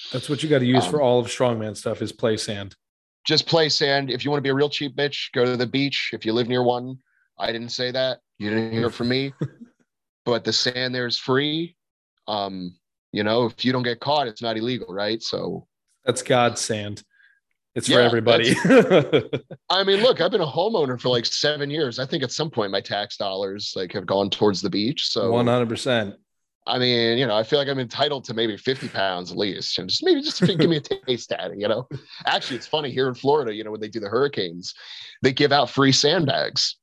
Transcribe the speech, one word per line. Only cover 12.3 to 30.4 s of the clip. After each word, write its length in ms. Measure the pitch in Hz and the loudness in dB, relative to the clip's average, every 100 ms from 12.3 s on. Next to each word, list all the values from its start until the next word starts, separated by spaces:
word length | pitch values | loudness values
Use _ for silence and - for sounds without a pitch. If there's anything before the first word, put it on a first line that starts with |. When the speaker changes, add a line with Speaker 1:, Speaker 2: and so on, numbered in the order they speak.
| 104 98 95 90 87 _ _ _ | -4 -4 -6 -10 -12 _ _ _
Speaker 2:
you 120 | 104 | -4
know, 220 | 104 117 117 | 0 2 0
if 200 | - 123 | 0 -2
you 60 | |
don't 120 | 127 | 0
get 160 | 120 117 | -2 -4
caught, 280 | 139 147 127 | -2 -2 -2
it's 140 | 107 | -4
not 160 | 117 110 | -6 -4
illegal, 360 | 117 123 92 | -2 -4 -6
right? 280 | 92 104 110 | -6 -4 -4
So 460 | - 95 90 87 - _ _ _ - | -4 -6 -6 -8 -12 _ _ _ -4
Speaker 1:
That's 160 | 123 | -4
God's 400 | - 127 120 - | 0 2 2 0
sand. 420 | - 110 104 104 - _ _ _ _ _ _ 123 | -4 -4 -6 -10 -16 _ _ _ _ _ _ -8
It's 120 | - | 2
for 60 | |
Speaker 2:
Yeah, 120 | 127 120 | 4 6
Speaker 1:
everybody. 480 | 117 113 113 117 | 4 4 4 6
Speaker 2:
that's 760 | - 165 240 - 175 139 143 - 147 - | 4 6 6 8 4 4 0 0 -8 -8
Speaker 1:
<laughs> 160 | - - | -20 -2
Speaker 2:
I 140 | 185 | 0
mean, 180 | 196 196 | 2 4
look, 200 | 240 208 | 4 4
I've 100 | 170 | 2
been 100 | 208 | 0
a 40 | 156 | -2
homeowner 540 | 160 202 220 139 123 | 0 0 2 0 0
for, 100 | 127 | 0
like, 160 | 123 113 | 0 0
seven 440 | - 147 151 143 | 0 0 0 -4
years. 300 | 151 139 117 | -2 -2 -4
I 60 | 131 | -6
think 180 | 170 | -4
at 80 | 127 | -4
some 180 | - 156 | -4 -4
point 220 | 120 101 | -2 -2
my 100 | 98 | -2
tax 360 | - 101 104 - | -2 -4 -4 -6
dollars, 560 | 101 95 98 101 101 98 | -4 -4 -4 -6 -8 -6
like, 160 | 92 | -6
have 120 | 104 90 | -6 0
gone 240 | 98 101 | 2 2
towards 320 | - 104 90 | 4 2 2
the 80 | 95 | -2
beach. 380 | 98 110 160 - | -2 -2 -2 -4
So 240 | 117 98 | -2 0
Speaker 1:
One 160 | 117 120 | 2 4
hundred 220 | 123 117 | 2 0
percent. 460 | 117 135 117 101 - _ _ _ _ - | -2 0 0 0 -8 _ _ _ _ -6
Speaker 2:
I 140 | 127 | 0
mean, 380 | 123 120 117 117 | 2 2 2 2
you 100 | 131 | 2
know, 80 | 107 | 2
I 80 | |
feel 160 | 110 147 | 2 2
like 80 | 139 | 2
I'm 120 | 135 | -2
entitled 440 | 120 - 147 139 - | -4 -2 -2 -2 -6
to 80 | |
maybe 220 | 113 117 98 | -2 -2 -2
fifty 320 | - 135 - | -2 -2 -4
pounds 440 | - 98 90 90 | -2 -2 -2 -6
at 60 | 90 | -4
least, 400 | 101 - - - | -2 -2 -6 -6
and 100 | 92 | -4
just 140 | - | -2
maybe 180 | 349 294 | 2 2
just 160 | 294 | 2
to 180 | - | 0